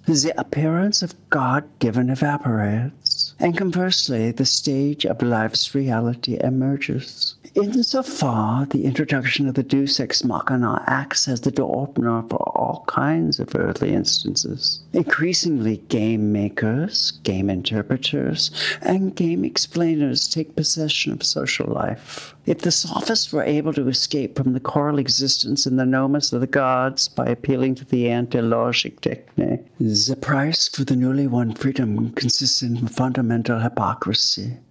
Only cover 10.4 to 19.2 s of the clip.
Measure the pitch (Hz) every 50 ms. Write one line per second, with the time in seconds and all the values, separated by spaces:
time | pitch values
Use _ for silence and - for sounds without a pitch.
10.4 | - - 131 123 120 107 - - - - 131 135 135 - - - - 143 127 117
11.4 | - 139 - 143 123 - - 127 139 139 - - 120 117 117 113 113 113 - -
12.4 | - - - - - - - - - - - - 135 147 160 165 165 156 151 -
13.4 | - - - - - - - - 95 95 98 95 - - - - - - - -
14.4 | - - - - - - - - - - - 175 160 - - - 160 180 180 -
15.4 | - 175 151 123 107 110 110 - - - - 113 107 113 113 107 107 104 104 101
16.4 | 101 101 - - 110 110 117 139 165 208 - - - - - - - 117 95 95
17.4 | 98 98 95 90 90 - 107 104 101 - 127 127 - - - 139 131 127 156 -
18.4 | - - - - - - - - - - 185 190 190 190 - -